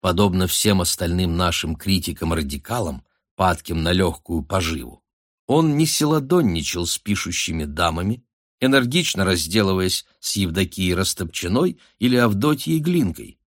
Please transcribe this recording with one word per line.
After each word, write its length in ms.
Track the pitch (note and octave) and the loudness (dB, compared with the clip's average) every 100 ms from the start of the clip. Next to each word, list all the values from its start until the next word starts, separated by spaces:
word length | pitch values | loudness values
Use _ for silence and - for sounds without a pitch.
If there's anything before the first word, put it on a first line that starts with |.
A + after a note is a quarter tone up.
Подобно 440 | F#2 F2 G#2 F#2 F2+ | 0 2 2 2 0
всем 360 | - G#2+ G2 | 0 2 2
остальным 560 | F2 - F2 F2+ F2+ E2+ | 0 -2 -2 0 0 0
нашим 380 | F2+ E2+ D#2+ D#2+ | 0 -2 -4 -6
критикам-радикалам, 1300 | G2 F#2+ D#2+ D2 E2 E2 C#2+ C#2 - A#2+ F2+ C2 _ _ _ - | 0 0 -2 -4 -2 -2 -4 -8 -6 -6 -4 -8 _ _ _ 0
падким 460 | F#2 F2 - E2 | 0 0 -4 -2
на 120 | E2 | 0
легкую 500 | F2+ F#2 D#2 - E2 | 2 2 -2 -6 -6
поживу, 600 | D2 F#2+ D#2+ D#2 B1 - _ _ _ _ - | -2 -2 -2 -6 -10 -18 _ _ _ _ 0
он 300 | D3 D#3+ C#3+ | 2 4 2
не 80 | D#3+ | 2
селодонничал 1000 | - D3+ D#3 C3+ F3 B2+ E2 D2+ F2 E2+ | 2 2 0 2 4 4 0 -4 -4 -4
с 120 | - | -4
пишущими 680 | - G2+ F#2 E2+ - E2 D2 | -4 -4 -2 -4 -4 -4 -4
дамами, 580 | D2+ E2+ D#2+ F#2+ B2 _ _ _ _ | -2 -2 0 -2 -4 _ _ _ _
энергично 680 | C3 C3+ A#2+ E3 E3 F#2+ F#2+ | 4 4 4 0 0 0 0
разделываясь 800 | F2 D#2+ G#2 G2 F#2+ F#2 - - _ | 0 0 2 2 2 0 -2 -8 _
с 160 | - G#2 | -6 -2
Евдокией 580 | F#2 E2 F#2+ - F2+ | -2 0 -2 -2 0
Растопчиной 880 | F2 F#2 - E2+ - F2 A2+ F#3 F3+ _ _ | 0 -2 -4 -8 -6 -2 2 0 -2 _ _
или 160 | B2 B2 | 0 4
Авдотьей 640 | A#2 G2+ D3 D3+ D#3+ D#3+ | 2 2 0 0 -2 -2
Глинкой. 600 | D3+ F3 G2+ E2 - - _ | 2 2 0 -4 -16 -20 _